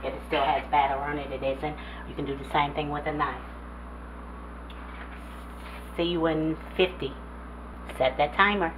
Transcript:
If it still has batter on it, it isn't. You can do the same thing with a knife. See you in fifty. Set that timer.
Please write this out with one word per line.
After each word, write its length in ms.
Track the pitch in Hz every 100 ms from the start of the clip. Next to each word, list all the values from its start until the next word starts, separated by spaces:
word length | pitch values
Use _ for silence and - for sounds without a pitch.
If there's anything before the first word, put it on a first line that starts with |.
If 100 | 175
it 80 | - -
still 160 | 151
has 200 | - - -
batter 240 | - 135 135
on 220 | 151 147
it, 140 | 143
it 120 | 135
isn't. 320 | 135 135 151 147 - - -
You 80 | -
can 100 | 143
do 120 | 135
the 120 | 135
same 220 | 151 143
thing 160 | 147 147
with 160 | 147 151
a 60 |
knife. 280 | 147 143 123 - - - - - - - - - - - - - - - - - - - - - - - - - -
See 60 |
you 240 | 170 175 165
in 280 | 156 156 156 - -
fifty. 340 | 180 - 135 - - - - - - - - -
Set 200 | 131 131
that 180 | 147 -
timer. 380 | 202 208 165